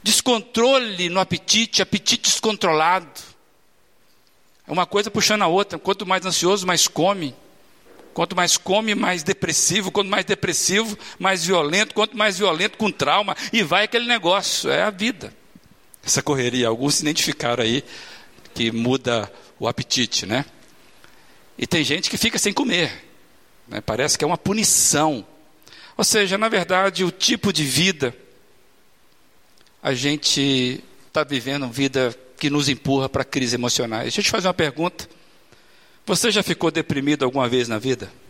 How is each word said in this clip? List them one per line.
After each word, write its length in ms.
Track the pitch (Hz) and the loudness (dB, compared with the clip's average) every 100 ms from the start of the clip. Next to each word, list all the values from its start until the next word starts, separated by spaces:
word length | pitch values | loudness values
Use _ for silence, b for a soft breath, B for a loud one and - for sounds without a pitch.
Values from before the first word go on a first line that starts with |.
Descontrole 1040 | 208 - - 233 - - 247 269 233 185 175 | 2 0 2 0 0 2 4 4 2 -4 -2
no 100 | 185 | 0
apetite, 640 | 185 170 - 214 226 - | 0 -4 0 2 2 0
apetite 480 | 190 208 - 226 - | 0 0 0 0 0
descontrolado. 880 | - 226 208 185 156 160 185 160 - - - _ _ _ _ _ _ _ _ _ _ _ _ - | 0 0 0 2 2 4 2 -2 -18 -20 -20 _ _ _ _ _ _ _ _ _ _ _ _ -6
É 20 | |
uma 160 | 156 175 | -2 0
coisa 240 | 202 208 | 0 -2
puxando 320 | 214 185 214 | 0 0 2
a 60 | 180 | 4
outra. 320 | 170 - 165 | 2 0 -4
Quanto 260 | - 196 190 | -4 -4 0
mais 180 | 185 | -2
ansioso, 400 | 185 170 175 202 | 0 0 2 2
mais 220 | 185 170 - | 2 2 2
come. 480 | - 180 196 147 - - - - _ - - - | 2 0 0 -6 -10 -20 -20 -20 _ -20 -20 -14
Quanto 220 | - 170 185 | -6 -2 0
mais 200 | 175 - | 0 0
come, 380 | - 196 220 | 2 0 2
mais 300 | 208 - 180 | 0 0 -2
depressivo. 680 | 151 190 165 151 - 190 185 | -2 -2 0 0 2 0 0
Quanto 180 | 202 190 | -2 0
mais 160 | 208 | -2
depressivo, 720 | 185 196 190 - - 196 226 208 B B | 0 -2 0 0 2 0 0 -6 B B
mais 260 | 190 185 | 0 0
violento. 480 | 165 180 147 185 214 | 2 2 2 0 0
Quanto 240 | - 214 220 | 0 -2 2
mais 220 | 214 180 | 0 2
violento, 400 | 202 160 202 - | 0 2 -2 0
com 140 | 214 | -4
trauma. 440 | - 139 180 208 - B | 0 2 2 0 -6 B
E 120 | 226 | 0
vai 180 | 165 180 | 2 2
aquele 240 | 214 240 240 | 2 -2 0
negócio. 640 | 240 170 196 - - 139 | 0 2 2 0 -2 0
É 140 | 139 | 0
a 60 | 202 | 0
vida. 440 | 190 220 190 107 - - - _ _ - - | 0 -4 -4 -12 -18 -20 -20 _ _ -20 -14
Essa 180 | - - | -2 -2
correria. 460 | - 139 123 123 117 | 0 0 0 0 0
Alguns 260 | 117 143 | 0 0
se 80 | 143 | 0
identificaram 600 | 151 160 - - 120 120 | 0 -2 -2 -2 -2 0
aí 180 | 113 127 - B B B B B - | 0 0 -4 B B B B B -16
que 160 | - 113 | -4 -2
muda 640 | 113 120 131 127 117 101 B B _ | 0 0 0 0 -2 -4 B B _
o 80 | 113 | -4
apetite, 580 | - - - 117 - | -4 -4 -2 0 -2
né? 200 | 95 123 - - - - - b b b b b b - | -2 -4 -4 -14 -20 -20 -20 b b b b b b -10
E 80 | - | -2
tem 160 | 170 | 0
gente 260 | 135 143 - | 0 -2 -2
que 80 | 226 | 0
fica 220 | 226 - | 0 0
sem 140 | 202 | -2
comer, 520 | 202 269 175 156 - - - - _ _ - - | 0 0 0 -2 -6 -18 -20 -20 _ _ -20 -12
né? 140 | 107 | -10
Parece 360 | - 110 151 - | -4 -2 0 0
que 60 | |
é 40 | 156 | 0
uma 120 | 170 | 0
punição. 880 | 190 214 208 - - 147 156 147 - - - _ B B B - | 0 0 2 2 4 4 2 0 -8 -20 -20 _ B B B -2
Ou 80 | |
seja, 340 | 185 220 196 196 | 2 2 2 0
na 100 | 220 | 0
verdade, 540 | 220 170 185 196 170 | 0 2 2 2 0
o 80 | 180 | -2
tipo 420 | - - 233 202 | 0 0 2 0
de 120 | 170 | 0
vida, 500 | 143 127 185 160 131 - - - _ _ _ _ _ _ _ _ _ _ _ - - _ | 0 2 0 0 -4 -6 -20 -20 _ _ _ _ _ _ _ _ _ _ _ -20 -20 _
a 100 | 139 | -4
gente 920 | 127 143 151 - - 139 135 123 127 - - - | -2 -2 0 0 0 2 2 0 -4 -12 -20 -4
tá 120 | 160 | -4
vivendo 440 | 143 139 120 143 127 | -2 -4 -4 -6 -6
vida 480 | 117 139 135 127 117 - - | -2 0 2 0 -2 -20 -6
que 120 | 147 | -2
nos 200 | 147 143 | 0 0
empurra 400 | 127 139 135 135 | -2 0 0 0
pra 160 | 135 | -2
crises 300 | 127 143 123 | -2 -2 -2
emocionais. 500 | 120 120 - 117 113 | -2 -2 -2 -4 -4
Deixa 160 | 120 - | -4 -2
eu 40 | |
te 60 | 202 | -2
fazer 160 | 220 185 | 0 -2
uma 80 | |
pergunta. 540 | 180 156 151 175 - - - b b b b b b b b - | 0 -2 -2 -4 -6 -18 -20 b b b b b b b b -4
Você 240 | 185 233 | 0 2
já 140 | 208 | 0
ficou 260 | - 170 165 | -2 0 0
deprimido 540 | 156 - 143 139 147 | 0 -2 -2 0 0
alguma 240 | 131 135 123 | 0 0 2
vez 180 | 127 117 | 0 0
na 100 | 107 | -2
vida? 320 | 127 120 95 - | -2 -4 -6 -18